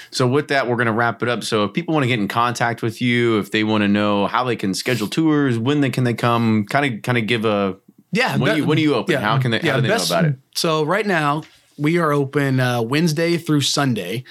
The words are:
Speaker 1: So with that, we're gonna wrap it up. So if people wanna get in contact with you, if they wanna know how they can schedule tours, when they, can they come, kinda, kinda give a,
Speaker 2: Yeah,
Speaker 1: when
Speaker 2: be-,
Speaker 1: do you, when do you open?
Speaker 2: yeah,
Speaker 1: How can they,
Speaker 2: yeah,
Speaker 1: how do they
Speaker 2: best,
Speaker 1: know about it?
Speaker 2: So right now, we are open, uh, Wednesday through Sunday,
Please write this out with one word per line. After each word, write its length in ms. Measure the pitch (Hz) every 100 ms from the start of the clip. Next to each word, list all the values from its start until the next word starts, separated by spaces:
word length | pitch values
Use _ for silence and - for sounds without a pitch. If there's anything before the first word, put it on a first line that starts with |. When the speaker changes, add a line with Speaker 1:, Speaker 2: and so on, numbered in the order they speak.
| -
Speaker 1:
So 160 | - 127
with 220 | 139 147
that, 200 | 139 120
we're 100 | 117
gonna 160 | 117
wrap 280 | 110 117 110
it 80 | 117
up. 140 | 113
So 220 | 101 107 101
if 80 |
people 200 | - 170
wanna 140 | 156 123
get 100 | 120
in 100 | 98
contact 540 | 117 120 117 120 117
with 220 | 117 -
you, 340 | 123 120 120 110
if 140 | 98
they 120 | 110
wanna 260 | 107 107 101
know 360 | 104 104 101 95
how 180 | 117 127
they 100 | 113
can 180 | 101
schedule 340 | 92 - 123 104
tours, 520 | - 160 147 139 113
when 220 | 120 147
they, 100 | 135
can 140 | - 123
they 100 | 113
come, 500 | 120 117 113 107 104
kinda, 320 | 139 143 101
kinda 240 | - 120
give 240 | 107 117 110
a, 300 | 104 98 92 _ - -
Speaker 2:
Yeah, 260 | 202 247 139
Speaker 1:
when 80 | 147
Speaker 2:
be-, 60 |
Speaker 1:
do 60 | -
you, 40 | 147
when 100 | 156
do 40 |
you 140 | 151 127
open? 180 | -
Speaker 2:
yeah, 60 | 143
Speaker 1:
How 180 | 104 123
can 140 | 123
they, 80 | 113
Speaker 2:
yeah, 120 | 113
Speaker 1:
how 20 | 113
do 80 |
they 60 | 139
Speaker 2:
best, 200 | 226 170
Speaker 1:
know 80 | 170
about 120 | 160
it? 60 | 131 _ -
Speaker 2:
So 260 | 170 156
right 220 | 151 196 208
now, 380 | 165 147 151 151 _ _ -
we 220 | 147 175
are 120 | 160
open, 480 | 147 139 143 139 131
uh, 220 | 123 120
Wednesday 560 | 113 147 170 151 170 170
through 240 | 165 147
Sunday, 640 | 131 - 135 107 87 117 -